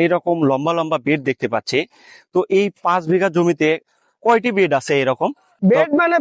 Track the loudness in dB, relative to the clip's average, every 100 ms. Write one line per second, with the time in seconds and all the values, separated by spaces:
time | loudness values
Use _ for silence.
0 | 0 0 -2 0 0 0 0 -2 -2 -4
1 | -2 -2 -2 -4 -4 -4 -4 -4 -4 _
2 | -20 -20 _ -4 0 0 0 -2 -2 -2
3 | 0 0 0 0 -2 0 0 -2 _ _
4 | _ _ 0 2 2 0 2 0 0 0
5 | 0 -2 -4 -6 _ -2 2 2 2 0
6 | 2 0